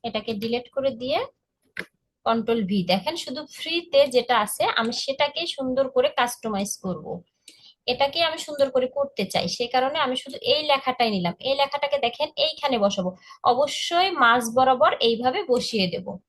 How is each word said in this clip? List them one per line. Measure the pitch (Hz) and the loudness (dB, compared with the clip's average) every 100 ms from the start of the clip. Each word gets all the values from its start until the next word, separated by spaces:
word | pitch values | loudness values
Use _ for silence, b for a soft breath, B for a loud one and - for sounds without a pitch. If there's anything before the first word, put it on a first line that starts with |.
এটাকে | 233 208 208 214 | -6 -6 -6 -6
ডিলিট | 226 233 240 277 | -4 -4 -4 -2
করে | 269 226 | -2 -2
দিয়ে | 254 330 539 _ _ _ _ - - _ _ _ - | -4 -4 -4 _ _ _ _ -14 -14 _ _ _ 0
কন্ট্রোল | 226 226 233 190 | 0 0 0 2
ভি, | 202 175 | 0 2
দেখেন | 196 294 339 | 0 0 -6
শুধু | - 262 277 - | -8 -10 -12 -10
ফ্রিতে | 320 339 339 277 285 240 | -4 -4 2 4 4 2
যেটা | 233 233 208 | 2 2 2
আছে | - 359 311 | -2 0 0
আমি | 226 - | -2 -2
সেটাকে | - 269 285 - 339 - | -6 -2 -2 -2 -8 -4
সুন্দর | 262 254 269 254 | -2 0 0 2
করে | 277 - | 2 2
কাস্টমাইজ | 240 - 226 196 202 - 190 | -2 -2 -4 -4 -4 -6 -6
করব, | 170 180 180 - _ B B B _ - | -8 -8 -10 -12 _ B B B _ -4
এটাকে | 247 277 330 330 | 0 0 2 0
আমি | 320 - | 0 -8
সুন্দর | 294 277 262 | 0 2 2
করে | 254 277 | 0 -2
করতে | 277 - 196 | -4 -2 -2
চাই, | - 180 - | -2 -2 -4
সেই | 240 | 0
কারণে | 254 262 320 269 | 0 0 0 -2
আমি | 254 | -2
শুধু | 269 269 - | -8 -8 0
এই | 294 302 | 0 2
লেখাটাই | 277 262 254 233 196 | 0 0 0 0 2
নিলাম। | 175 - 262 | -2 -4 -2
এই | 277 | 0
লেখাটাকে | 277 285 285 285 240 | 0 0 -2 0 0
দেখেন | 247 302 - 311 | -2 -6 0 -2
এইখানে | 311 285 240 202 | 0 -2 2 2
বসাবো, | 196 180 185 B B - | 0 -4 -6 B B 2
অবশ্যই | 240 285 - - 339 381 330 | 4 2 -2 0 2 2 4
মাঝ | 233 247 226 233 | 4 4 2 4
বরাবর | 262 254 320 - 233 | 4 6 4 4 0
এইভাবে | 226 247 370 339 | 2 0 -2 0
বসিয়ে | 247 - 220 185 | 0 0 -2 0
দেব। | 170 185 185 | -2 -8 -14